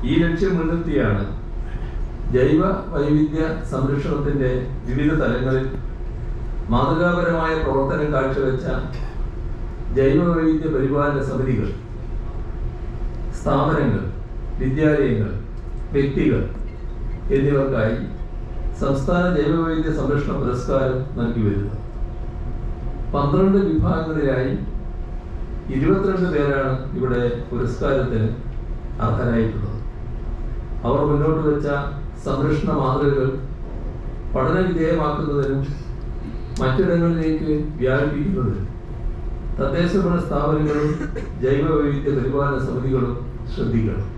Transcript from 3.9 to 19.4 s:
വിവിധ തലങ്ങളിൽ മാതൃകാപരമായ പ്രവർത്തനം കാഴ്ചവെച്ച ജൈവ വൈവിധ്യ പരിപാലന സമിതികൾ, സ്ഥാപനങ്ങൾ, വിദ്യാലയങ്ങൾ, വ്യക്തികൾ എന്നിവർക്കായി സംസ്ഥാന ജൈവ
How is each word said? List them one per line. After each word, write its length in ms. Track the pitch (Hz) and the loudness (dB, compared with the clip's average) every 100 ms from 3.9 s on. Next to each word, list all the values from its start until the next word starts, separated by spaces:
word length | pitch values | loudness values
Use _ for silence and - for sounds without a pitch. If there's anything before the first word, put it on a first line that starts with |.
| 139 170 147 143 139 127 123 127 - 123 | 0 0 0 0 2 2 0 -2 -6 -4
വിവിധ 240 | 123 147 156 | 0 2 2
തലങ്ങളിൽ 440 | 127 123 131 131 - - - - - - - - - - - | 2 0 2 2 0 -4 -6 -6 -6 -6 -6 -4 -4 -4 0
മാതൃകാപരമായ 800 | 117 - 160 175 170 170 165 160 160 | 2 2 2 2 2 2 2 0 0
പ്രവർത്തനം 440 | 143 135 139 135 147 | 0 2 0 0 0
കാഴ്ചവെച്ച 500 | 135 135 135 131 127 - - - - - - - - - - - - - 131 | 2 0 0 0 0 0 -2 -2 -4 -6 -4 -4 -4 -6 -6 -6 -6 -2 4
ജൈവ 220 | 135 151 175 165 | 4 6 4 4
വൈവിധ്യ 340 | 160 156 160 131 | 4 2 2 0
പരിപാലന 440 | 131 143 135 135 - | 2 2 2 0 -2
സമിതികൾ, 380 | - 123 107 95 - - - - - - - - - - - - - - - - - | 0 0 0 0 -4 -8 -8 -6 -4 -4 -6 -6 -4 -4 -6 -8 -4 -4 -4 -6 -4
സ്ഥാപനങ്ങൾ, 600 | - 139 139 - 120 104 92 - - - - - | 0 2 2 2 2 0 -2 -6 -8 -8 -6 -2
വിദ്യാലയങ്ങൾ, 680 | 131 139 156 147 131 110 101 87 - - - - - | 0 4 4 4 4 2 0 -2 -6 -8 -8 -6 -2
വ്യക്തികൾ 480 | 139 139 - 156 101 90 - - - - - - - - 139 | 2 2 4 4 2 0 -4 -6 -6 -8 -6 -6 -4 0 2
എന്നിവർക്കായി 640 | 135 143 135 127 110 120 - - - - - - - - | 4 2 2 2 0 0 -4 -6 -8 -8 -6 -4 -4 -2
സംസ്ഥാന 420 | 135 139 - 175 180 | 0 0 2 2 4
ജൈവ 180 | 151 | 2